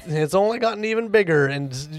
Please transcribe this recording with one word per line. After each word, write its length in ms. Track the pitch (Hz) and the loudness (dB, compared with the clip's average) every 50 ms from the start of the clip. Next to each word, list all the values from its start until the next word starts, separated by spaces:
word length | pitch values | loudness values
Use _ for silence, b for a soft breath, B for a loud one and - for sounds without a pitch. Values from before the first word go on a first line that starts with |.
| - | -4
it's 300 | 175 151 156 156 143 175 | -4 -2 -2 0 0 2
only 240 | 190 202 214 233 240 | 2 2 2 0 0
gotten 260 | 233 226 214 208 214 | -2 -2 -2 -2 -4
even 220 | 220 220 226 233 | -2 -2 -2 0
bigger 400 | 220 202 220 202 165 160 147 139 | 2 2 2 4 4 4 2 2
and 260 | 139 139 143 139 135 127 131 147 151 156 | 2 0 -4 -6 -6 -8 -10 -10 -10 -12